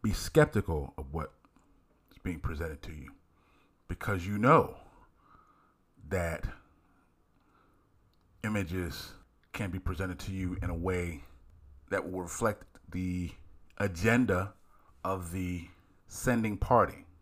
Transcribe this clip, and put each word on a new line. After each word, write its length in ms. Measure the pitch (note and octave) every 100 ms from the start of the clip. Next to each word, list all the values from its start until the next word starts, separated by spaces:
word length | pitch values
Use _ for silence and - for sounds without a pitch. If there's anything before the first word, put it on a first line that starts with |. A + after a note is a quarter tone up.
Be 100 | A2
skeptical 800 | G2 - D#3 D3 G#2+ - D#2 C#2 -
of 140 | C2+
what 200 | D#2 D2+ - _ _ _ _ _ _ _
is 80 | -
being 220 | - D#2+
presented 420 | - D#2 E2 D2
to 100 | -
you, 200 | D#2 C2+ - _ _ _ _ _ _ _
because 380 | F2 - G2 F2
you 120 | G#2
know 380 | A#2 D3+ - - - - - _ _ - _ _ _ _ _ _ D2+
that 360 | F#2 E2+ E2 - - - _ _ _ _ _ _ _ _ _ _ _ _ _ _ _ _ _
images 680 | A2 G#2+ E2+ F2+ F2 - - - - _ _
can 180 | - G2+
be 80 | F2+
presented 400 | - D#2 F#2+ F2+
to 120 | -
you 240 | F#2+ F#2 F#2
in 80 | F2+
a 40 |
way 500 | E2+ F2 F#2 F2 D#2 - - - - - - -
that 180 | G2 E2+
will 120 | F#2
reflect 440 | F2 - A2+ G#2 - - -
the 400 | F#2 F#2 F2+ F2 - - - - -
agenda 760 | G2+ E2+ G#2+ A#2+ A#2+ F#2 G2 - - - - -
of 300 | F#2 F#2+ F2
the 340 | F2+ F2+ F2+ E2+ - _ - -
sending 500 | - - A#2+ A2 G2+
party 500 | - A#2+ F#2+ - - -